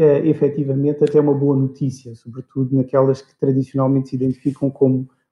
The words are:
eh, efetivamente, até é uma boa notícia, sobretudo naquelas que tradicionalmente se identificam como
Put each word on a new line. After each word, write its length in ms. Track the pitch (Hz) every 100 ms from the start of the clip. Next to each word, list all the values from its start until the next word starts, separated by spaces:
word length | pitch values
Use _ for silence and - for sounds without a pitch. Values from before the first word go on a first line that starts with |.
eh, 260 | 156 143 160
efetivamente, 720 | 147 143 - 135 135 143 147
até 160 | 147 151
é 40 |
uma 120 | 147
boa 220 | 135 143 135
notícia, 580 | 135 - 139 - 120
sobretudo 640 | 117 120 123 - 135 131 135
naquelas 460 | 131 139 135 131
que 120 | - _
tradicionalmente 720 | 139 135 131 135 135 135 131
se 60 | 131
identificam 520 | 131 127 147 135 139
como 400 | 135 131 131 131 _ _